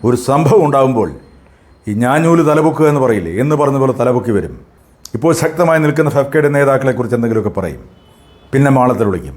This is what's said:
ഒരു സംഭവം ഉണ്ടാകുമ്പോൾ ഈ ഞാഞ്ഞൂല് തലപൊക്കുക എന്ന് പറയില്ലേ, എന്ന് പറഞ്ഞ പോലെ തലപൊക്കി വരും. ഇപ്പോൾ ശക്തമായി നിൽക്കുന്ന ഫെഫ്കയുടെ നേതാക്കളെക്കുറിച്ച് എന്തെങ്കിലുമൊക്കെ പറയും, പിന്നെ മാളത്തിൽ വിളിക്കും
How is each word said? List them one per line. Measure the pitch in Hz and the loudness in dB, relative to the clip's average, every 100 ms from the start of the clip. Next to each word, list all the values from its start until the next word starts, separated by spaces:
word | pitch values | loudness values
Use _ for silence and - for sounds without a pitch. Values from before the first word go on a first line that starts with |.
| 113 | 0
ഒരു | 123 - | 0 0
സംഭവം | 143 120 220 151 | 0 4 2 4
ഉണ്ടാകുമ്പോൾ | 139 131 117 90 69 - - _ _ _ _ - | 2 2 0 -4 -6 -20 -20 _ _ _ _ -8
ഈ | 104 | -2
ഞാഞ്ഞൂല് | 123 147 165 170 156 | 0 2 2 2 2
തലപൊക്കുക | 151 156 143 151 | 2 0 2 0
എന്ന് | 147 | 2
പറയില്ലേ, | 127 107 82 92 | 0 0 -2 -4
എന്ന് | 139 151 | -2 0
പറഞ്ഞ | 147 135 | 0 0
പോലെ | 135 127 | 0 0
തലപൊക്കി | 120 127 107 101 | 0 0 0 -2
വരും. | 76 71 - _ _ _ - 113 | -4 -12 -20 _ _ _ -14 -4
ഇപ്പോൾ | 160 160 | -2 0
ശക്തമായി | 160 156 170 160 151 | -2 0 0 2 0
നിൽക്കുന്ന | 147 151 143 | 0 0 0
ഫെഫ്കയുടെ | 139 160 147 143 | 0 0 0 2
നേതാക്കളെക്കുറിച്ച് | 139 135 131 120 117 120 | 2 0 0 -4 -4 -2
എന്തെങ്കിലുമൊക്കെ | 117 110 101 92 | 0 -2 -2 -6
പറയും, | 87 65 - _ _ _ _ _ - | -8 -10 -18 _ _ _ _ _ -4
പിന്നെ | 135 139 131 | 0 2 2
മാളത്തിൽ | 127 123 104 | 2 0 -2
വിളിക്കും | 90 71 | -2 -8